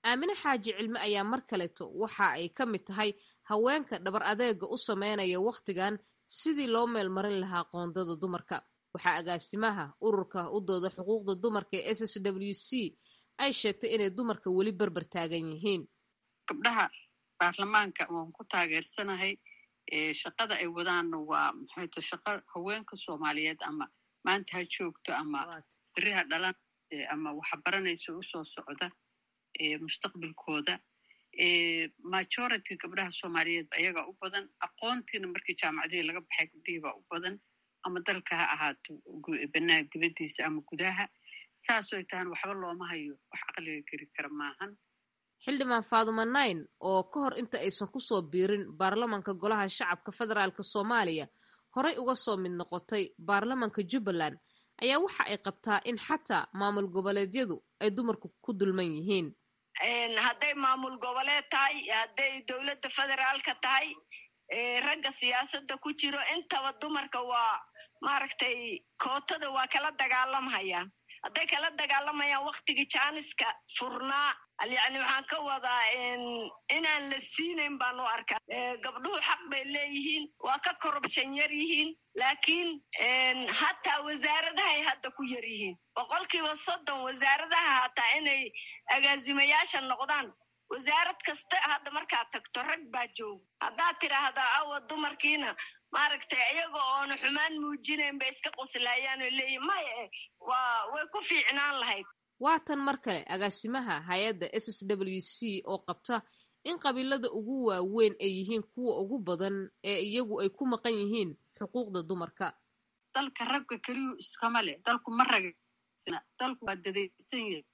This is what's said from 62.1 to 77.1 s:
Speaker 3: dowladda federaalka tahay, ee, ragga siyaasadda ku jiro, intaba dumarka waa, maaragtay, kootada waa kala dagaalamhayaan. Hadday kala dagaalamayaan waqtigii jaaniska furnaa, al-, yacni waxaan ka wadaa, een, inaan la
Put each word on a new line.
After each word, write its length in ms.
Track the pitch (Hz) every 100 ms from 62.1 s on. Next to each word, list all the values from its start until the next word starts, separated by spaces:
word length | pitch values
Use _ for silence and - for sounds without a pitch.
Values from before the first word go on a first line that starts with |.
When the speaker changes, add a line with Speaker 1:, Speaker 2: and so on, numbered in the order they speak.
| - 269 269 -
Speaker 3:
dowladda 420 | 254 277 277 269
federaalka 640 | - 277 269 262 277 - 254
tahay, 320 | 254 269 302 - _ - - _ -
ee, 300 | 226 240 247
ragga 300 | 269 320 277
siyaasadda 680 | 277 247 247 277 285 277 269
ku 160 | 302
jiro, 260 | 294 294 285 240
intaba 400 | 330 - 269 269
dumarka 480 | 269 302 294 269 247
waa, 400 | 247 240 226 190 - - - _
maaragtay, 800 | 269 277 262 - 254 247 233 185 _ -
kootada 540 | 254 277 - 320 294
waa 160 | 269 262
kala 240 | 277 294
dagaalamhayaan. 960 | 294 262 254 262 269 262 208 190 175 190 _ _ -
Hadday 240 | - - -
kala 220 | 285 320
dagaalamayaan 720 | 311 294 277 285 302 285 277 277
waqtigii 400 | - - 269 294
jaaniska 580 | 277 277 302 294 - 226 - - -
furnaa, 560 | 247 247 262 277 294 - - -
al-, 140 | 214
yacni 280 | 254 262 269
waxaan 260 | 262 269 269
ka 120 | 311
wadaa, 420 | 285 269 247 240 226
een, 320 | 247 247 247 240 240 214 - -
inaan 400 | 302 320 302
la 100 | 277